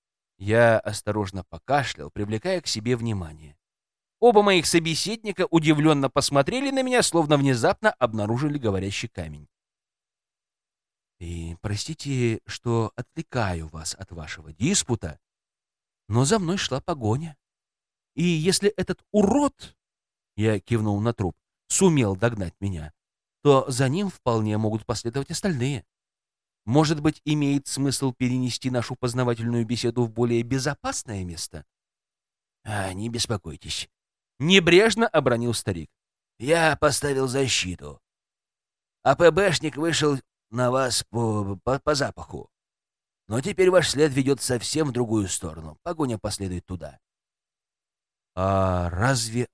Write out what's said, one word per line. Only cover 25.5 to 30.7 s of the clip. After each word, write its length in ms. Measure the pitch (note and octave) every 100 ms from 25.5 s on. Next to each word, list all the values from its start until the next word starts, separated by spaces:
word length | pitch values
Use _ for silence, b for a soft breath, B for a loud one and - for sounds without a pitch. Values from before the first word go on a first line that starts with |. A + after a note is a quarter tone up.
| C3+ C3 C3+ - _ _ _ _ _ _ _ G#2
Может 360 | C#3+ D3+ D#3
быть, 200 | D#3 - D3+
имеет 420 | D3+ C#3+ C#3 -
смысл 460 | C3+ C#3 - C3+
перенести 560 | B2 B2 B2+ B2+ - B2+
нашу 260 | B2+ - B2+
познавательную 680 | B2 B2 B2 A2+ A#2 A#2+ A2+
беседу 380 | A#2 A#2 A#2+
в 80 | A#2
более 320 | A2 A#2+ A#2
безопасное 800 | A#2+ C3+ C#3